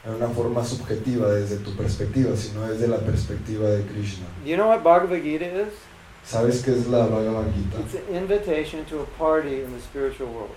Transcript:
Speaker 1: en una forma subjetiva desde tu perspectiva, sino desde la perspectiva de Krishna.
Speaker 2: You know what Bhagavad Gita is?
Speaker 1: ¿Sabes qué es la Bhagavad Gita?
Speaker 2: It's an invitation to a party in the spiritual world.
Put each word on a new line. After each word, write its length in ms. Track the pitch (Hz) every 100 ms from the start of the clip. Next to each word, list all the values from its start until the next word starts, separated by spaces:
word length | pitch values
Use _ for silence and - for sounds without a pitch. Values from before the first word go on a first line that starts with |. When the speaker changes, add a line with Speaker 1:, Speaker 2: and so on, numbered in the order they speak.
Speaker 1:
en 100 | 110
una 140 | 113 120
forma 360 | 120 120 120
subjetiva 640 | - - - 107 131 120 104
desde 260 | 104 101 101
tu 200 | - 98
perspectiva, 600 | 104 - 104 135 123 101
sino 260 | - 107
desde 260 | 110 110 117
la 100 | 107
perspectiva 720 | 104 104 - 104 - 107 107
de 140 | 104
Krishna. 420 | 101 104 101 - - -
Speaker 2:
You 120 | 143 175
know 120 | 220
what 140 | 220
Bhagavad 400 | 165 175 180 175
Gita 220 | 151 156
is? 280 | 175 185 208 - - - - -
Speaker 1:
¿Sabes 380 | - 113 120 123
qué 100 | 135
es 140 | 120 120
la 200 | 120 113
Bhagavad 400 | 110 110 113 107
Gita? 260 | 104 98 -
Speaker 2:
It's 140 | 156
an 220 | 185 202 180
invitation 680 | 190 202 196 156 151 156 147
to 140 | 151
a 60 | 135 -
party 440 | 160 156 143 135
in 100 | 127
the 80 | 123
spiritual 480 | - 139 135 127 127
world. 260 | 117 104